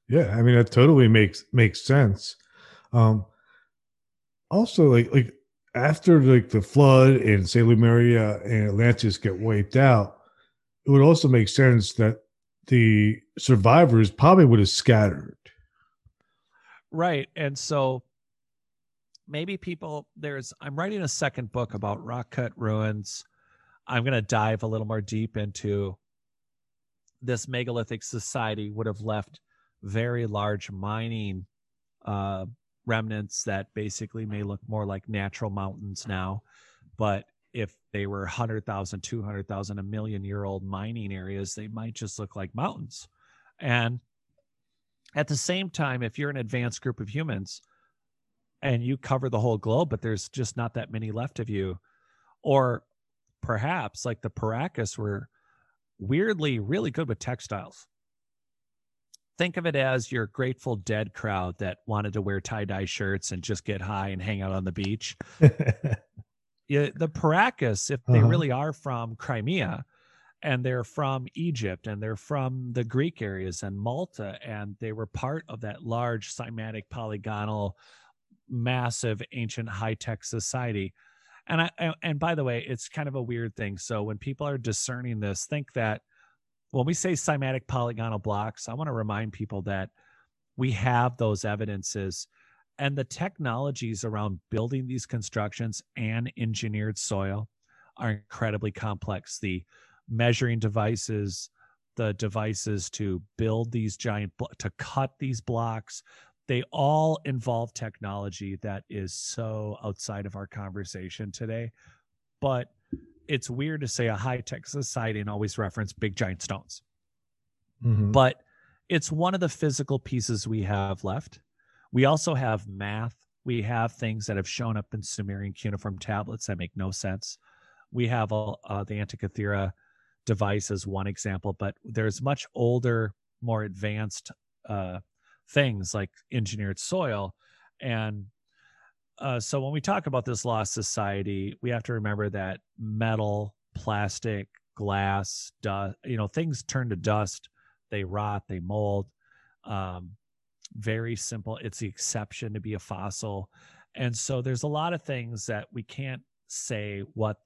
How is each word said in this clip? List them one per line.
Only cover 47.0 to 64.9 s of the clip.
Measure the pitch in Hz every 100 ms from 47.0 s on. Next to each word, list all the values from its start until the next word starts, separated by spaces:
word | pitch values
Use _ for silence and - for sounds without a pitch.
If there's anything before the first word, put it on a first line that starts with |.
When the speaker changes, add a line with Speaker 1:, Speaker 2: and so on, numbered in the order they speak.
Speaker 2:
of | 104
humans | 127 160 98 98 - _ _ _ _ _ _ _ _ _ _
and | 139 120
you | 120 135
cover | - 135 131
the | 113
whole | 117 107
globe, | 113 120 165
but | 110
there's | 117 107 -
just | - 117 -
not | 117
that | - 113
many | 110 110
left | 107 123 -
of | 113
you, | 101 95 90 _ _ _ _ _ _
or | - 139 127 120 - _ _ _ _ _
perhaps, | - 110 131 180 110 -
like, | 123 110
the | 113
Paracas | - 110 113 170 - 107 -
were | 107 101 - _ _ _ _ _ _ -
weirdly | 107 143 214 196 151 120
really | 101 180 220
good | 127 151
with | 110
textiles. | - 123 - 104 - - - _ _ _ _ _ _ _ _ _ _ _ _ - _ -
Think | 180 170
of | 170
it | 143
as | 131 131 113
your | 127 107
Grateful | - 131 127 - 110
Dead | 92 107 101
crowd | - 110 98 90 90
that | 95 90 -
wanted | 104 104
to | 104
wear | 98 98
tie-dye | - 110 101 95
shirts | 95 - 98 98 -
and | 90
just | 85 104
get | - 98
high | 92 101 98
and | 95
hang | 95 101
out | 95
on | 95
the | 92
beach. | 87 98